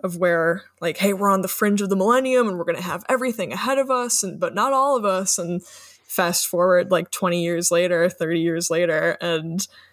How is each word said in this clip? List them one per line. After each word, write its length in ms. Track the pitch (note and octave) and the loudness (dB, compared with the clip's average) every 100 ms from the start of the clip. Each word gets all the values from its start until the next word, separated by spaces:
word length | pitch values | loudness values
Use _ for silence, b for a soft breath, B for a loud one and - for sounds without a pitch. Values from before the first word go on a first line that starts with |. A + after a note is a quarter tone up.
of 140 | F#3+ E3+ | -8 -2
where, 460 | F3+ E3+ E3 F#3 - - | 0 2 0 -2 -8 -8
like, 160 | E3+ - | -6 0
"Hey, 160 | G3 | 0
we're 160 | F#3+ G3+ | 2 2
on 120 | F#3+ | 2
the 60 | F#3 | 0
fringe 340 | - G#3 G3+ | 0 0 2
of 80 | G3 | 0
the 60 | F#3+ | 2
millennium 520 | G#3 B3+ C4 B3+ A3 | 4 2 4 2 2
and 80 | F3+ | -2
we're 80 | E3+ | -4
gonna 160 | E3 | -4
have 240 | F3+ F3 - | -4 -8 -2
everything 460 | B3+ B3+ A3+ E3+ | 0 0 -4 -6
ahead 240 | F#3 B3+ C4+ | -4 -2 0
of 120 | C4+ | 0
us, 320 | B3+ A#3+ - | -2 0 -2
and, 160 | F#3+ - | -2 -4
but 140 | F3 G3 | -4 0
not 180 | B3+ | 0
all 240 | C4+ C#4 B3+ | 2 2 2
of 80 | G#3 | 0
us." 320 | F#3 F#3+ - | 0 -2 -2
And 260 | E3+ F3+ | -4 -6
fast 840 | - - - - - - F3 F3 - | -8 -20 -20 -20 -8 0 0 0 -2
forward, 440 | F3 F3+ F3+ F3+ | 2 4 4 4
like, 200 | F3 F3+ | 0 -2
twenty 300 | - F#3 F3 | -2 0 0
years 280 | E3+ E3+ F3 | 0 0 0
later, 380 | E3+ F3+ E3+ F3+ | 2 2 2 0
thirty 300 | F3+ D#3+ E3+ | 0 -2 0
years 280 | E3+ E3 E3+ | 0 0 0
later, 480 | E3 E3+ D#3 E3 - | 0 2 2 0 -2
and, 440 | F3 D#3+ E3 F3 - b b | -4 -4 -4 -6 -8 b b